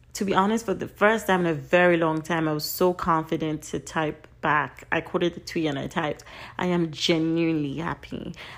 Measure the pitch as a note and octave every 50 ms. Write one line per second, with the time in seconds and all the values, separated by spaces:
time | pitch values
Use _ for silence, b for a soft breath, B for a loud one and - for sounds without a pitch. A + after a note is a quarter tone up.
0 | - - - - G#3 G3 F#3+ F3+ F#3+ G3+ A3 A#3 - - F#3 - - D#3 - -
1 | G3+ G#3 A3 A3 G#3+ - F#3+ F#3 F3+ E3+ D#3+ C#3+ C3+ - - F3 F3+ F3+ F3 E3
2 | E3 D#3+ D#3+ D#3+ D#3 - F3 E3 D#3+ D#3 D3+ D3+ D3+ - - - F#3 F3+ F3+ F3+
3 | - F3+ E3 D#3+ D#3+ D#3 E3 D#3 D#3+ D#3 D3+ D#3 - - - - - - - E3
4 | D#3+ D3+ D#3 - - - - - - D#3+ D3 D3+ C#3+ C3+ - - - - - E3
5 | D#3+ - - F3 F3 F3 E3+ - - - - E3 D#3+ D3+ C#3+ C3+ C3+ B2+ - E3+
6 | E3 D3+ - - - B B B B B B B F3+ F3+ F3 F3 E3 D#3+ D3 -
7 | - - E3+ D#3+ D#3+ E3 D#3+ E3 E3+ E3 E3 D3+ D3 C#3 C3+ C#3+ E3 - C#3+ -
8 | - - - - - - F3 B B B B